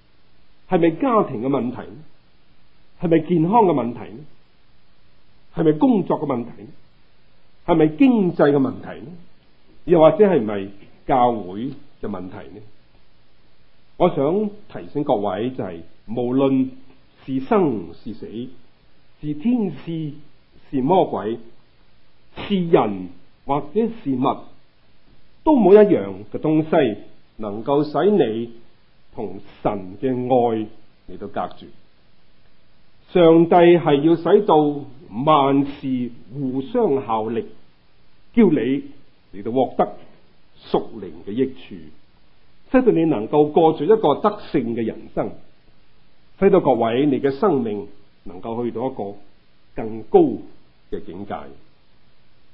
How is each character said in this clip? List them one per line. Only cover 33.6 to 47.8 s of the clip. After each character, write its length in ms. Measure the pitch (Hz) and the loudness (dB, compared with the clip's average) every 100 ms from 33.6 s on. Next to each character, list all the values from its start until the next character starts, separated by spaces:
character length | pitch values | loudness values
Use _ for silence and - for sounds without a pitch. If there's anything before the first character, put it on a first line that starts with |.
| 175 175 151 139 | 8 6 4 2
要 140 | 160 165 | 4 2
使 260 | 170 208 | 4 4
到 160 | - 156 147 143 135 - - 101 | 6 4 4 -2 -8 -18 -14 -4
萬 420 | 151 151 139 139 139 | 2 4 4 2 0
事 460 | - 135 127 120 - - | -4 -6 -4 -6 -10 -14
互 300 | 135 131 131 | -8 -6 -6
相 420 | 135 247 214 135 113 | -4 0 2 0 -2
效 220 | 113 110 | -4 -2
力， 180 | 113 101 - - _ _ - - - - | -6 -8 -12 -20 _ _ -20 -20 -20 -4
叫 160 | - 202 | 4 4
你 340 | 143 120 139 - - - - _ | 4 0 -2 -6 -16 -20 -20 _
嚟 120 | 101 | -12
到 80 | 110 | -4
獲 240 | 127 127 - | -2 -2 0
得 160 | 180 - - - - - - - - | -2 -4 -18 -20 -20 -20 -20 -20 -4
屬 120 | - - 113 | -4 -4 -12
靈 120 | 92 80 95 | -14 -14 -8
嘅 40 | |
益 140 | 113 131 | -4 -4
處， 220 | - - 95 78 - - - - - - - - | -4 -16 -16 -18 -20 -20 -20 -20 -20 -20 -20 0
使 100 | 262 | 2
到 100 | 262 | 4
你 140 | 165 165 | 4 2
能 220 | 120 110 | 0 0
夠 240 | 151 147 | 2 4
過 220 | - 165 | 6 4
住 100 | - | 4
一 40 | 151 | 2
個 280 | 220 156 139 | 4 4 2
得 240 | 208 202 - | 0 -2 -4
勝 80 | 151 117 | -4 -2
嘅 100 | 117 | -2
人 260 | 110 - - | -4 -6 -10
生， 180 | - 127 - - - - - - - - - - - | -6 -6 -8 -18 -20 -20 -20 -20 -20 -20 -20 -14 2
使 100 | 190 | 4
到 100 | 180 | 6
各 120 | 151 | 4
位 340 | 117 113 120 147 | 2 2 2 2
你 140 | 123 | 2
嘅 100 | 139 135 | 0 0
生 240 | 214 139 | 2 2
命 260 | 113 104 | 0 -6